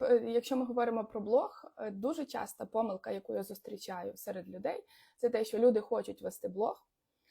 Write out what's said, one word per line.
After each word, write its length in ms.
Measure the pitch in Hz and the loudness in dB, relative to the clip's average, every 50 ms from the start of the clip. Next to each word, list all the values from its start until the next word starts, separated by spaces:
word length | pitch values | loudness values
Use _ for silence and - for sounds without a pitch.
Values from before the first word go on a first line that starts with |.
е, 160 | 254 240 247 | 4 6 6
якщо 400 | 226 226 226 233 240 - - 262 | 6 4 2 0 0 0 0 0
ми 80 | 254 254 | -2 -2
говоримо 400 | 240 240 247 240 233 226 226 214 | 0 0 0 2 2 0 0 -2
про 160 | - - 220 | -4 -6 -6
блог, 440 | 202 208 233 285 427 - - - - - - | 0 4 4 4 4 2 -6 -14 -20 -16 -12
е, 140 | - 220 208 | -10 -8 -8
дуже 340 | 196 196 220 277 320 320 277 | -6 -4 -2 -2 -2 -2 -4
часта 420 | - - - - - - - 214 | -6 -6 -6 -6 -6 -8 -10 -8
помилка, 440 | - - 220 226 208 185 185 - - | -4 0 0 0 0 -2 -6 -6 -6
яку 240 | 202 196 - - 214 | -6 -6 -4 -4 -4
я 80 | 196 | -4
зустрічаю 760 | 190 - 196 - - - 208 196 - 202 185 175 175 - 185 | -4 -6 -10 -14 -12 -12 -12 -10 -8 -8 -8 -6 -8 -8 -10
серед 320 | - - 202 190 185 180 190 | -10 -8 -8 -8 -8 -8 -12
людей, 360 | 185 190 202 311 - - - _ - - - _ _ | -8 -6 -4 -4 -4 -6 -10 _ -20 -20 -20 _ _
це 140 | - 240 240 | -2 0 2
те, 140 | 240 220 220 | 2 0 0
що 140 | - 226 214 | 0 4 6
люди 220 | 233 254 220 214 | 8 8 8 6
хочуть 420 | 208 - 226 208 202 202 190 - | 2 0 0 -2 -2 -4 -6 -8
вести 260 | 196 185 - - - 190 | -8 -8 -6 -6 -8 -6
блог, 400 | 180 196 226 - - - _ _ _ _ _ _ _ _ _ _ | -2 0 0 0 -2 -4 _ _ _ _ _ _ _ _ _ _